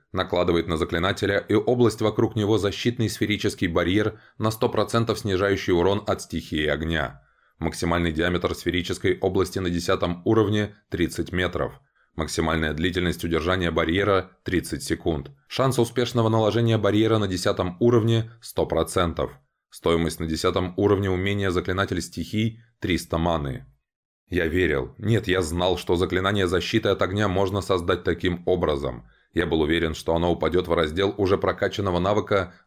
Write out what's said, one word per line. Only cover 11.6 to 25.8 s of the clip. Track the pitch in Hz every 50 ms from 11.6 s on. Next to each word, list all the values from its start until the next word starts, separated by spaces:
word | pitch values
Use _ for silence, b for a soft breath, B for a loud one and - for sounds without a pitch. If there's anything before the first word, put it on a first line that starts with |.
| 69 - - - _ _ _ _ _ _ _
Максимальная | 80 78 73 - - 80 80 82 80 80 78 76
длительность | 78 85 92 87 92 90 85 80 - -
удержания | 85 82 80 76 90 92 95 87 85
барьера — | 80 82 82 80 87 98 98 101 98 92 90 - - _ _
тридцать | - 90 82 - - 82 69 -
секунд. | - 82 - - 90 80 71 67 - b b b b
Шанс | - - 131 135 123 -
успешного | 117 117 - 127 123 - - 120 113 110
наложения | 110 113 110 104 101 117 120 113 113
барьера | 110 104 101 104 104 110 110 113
на | 110 104 98
десятом | 92 90 - 107 95 - 90 90 90 -
уровне — | 120 120 120 113 107 117 117 113 113 B B B -
сто | - - - 82
процентов. | - - 82 80 - - 95 90 85 76 - 67 - - - _ _ _ _ _ _
Стоимость | - - - 82 85 82 82 78 78 -
на | 82
десятом | 80 80 78 - 92 87 98 90 90 90
уровне | - 101 101 101 95 101 95
умения | 92 90 92 101 101 101 101 95
Заклинатель | 87 90 - - 92 95 98 - 101 90 85
стихий — | - - - 82 - - 107 110 113 113 B B B B B
триста | - 92 87 - - - -
маны. | 80 82 85 82 78 71 67 62 - - - _ _ _ _ _ _ _ _ _ _ _ _
Я | 87 87 82
верил. | 80 78 90 90 78 73 69 64 69 - -
Нет, | 104 - 117 104 - 90
я | 90 92
знал, | 87 76 85 87 90 92 87
что | 87